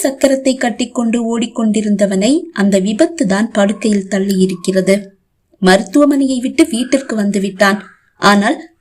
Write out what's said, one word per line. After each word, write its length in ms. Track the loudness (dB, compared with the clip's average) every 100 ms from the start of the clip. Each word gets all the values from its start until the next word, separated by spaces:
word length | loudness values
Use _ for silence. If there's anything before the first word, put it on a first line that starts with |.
சக்கரத்தை 500 | -4 0 0 2 0 -2
கட்டிக்கொண்டு 600 | -4 -4 -6 -4 -2 -2
ஓடிக்கொண்டிருந்தவனை 1080 | -2 -4 -4 -2 -2 0 0 0 0 2 2 0 -2
அந்த 260 | -2 0 2
விபத்து 460 | 0 0 0 0 -2
தான் 260 | 0 -2
படுக்கையில் 560 | 0 -2 0 -2 -2 -2
தள்ளி 300 | -2 0 0
இருக்கிறது. 760 | 0 -2 -4 0 0 0 -2 _ _ _ _ _
மருத்துவமனையை 800 | 2 2 2 2 4 2 0 -2
விட்டு 260 | 0 2 2
வீட்டிற்கு 480 | 0 -2 -2 -2 -2
வந்து 240 | -2 -2
விட்டான். 400 | -4 0 0 0 -6 _ _ _
ஆனால் 360 | 2 4 2 -2 -8 _